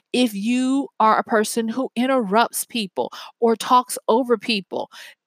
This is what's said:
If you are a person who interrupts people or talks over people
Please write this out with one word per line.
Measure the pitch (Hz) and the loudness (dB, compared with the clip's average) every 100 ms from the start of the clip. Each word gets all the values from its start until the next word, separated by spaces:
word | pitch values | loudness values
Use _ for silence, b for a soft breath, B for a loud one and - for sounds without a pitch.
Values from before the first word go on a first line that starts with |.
| _ | _
If | 247 247 | 0 0
you | 202 214 247 262 269 277 - | 0 -2 0 0 -2 -2 0
are | 220 208 | 2 2
a | |
person | - 220 214 240 226 | 2 0 0 -2 -4
who | 226 262 - | -4 -6 -2
interrupts | 262 262 202 214 233 - - | 0 0 2 2 0 -2 -6
people | 240 196 - 117 B B - | -6 -4 -4 -6 B B -2
or | 233 226 | 0 0
talks | - 151 - - - | 2 2 2 -4 0
over | 226 247 226 | 0 2 -2
people | - 208 175 123 - B B B | 0 -4 -4 -8 -10 B B B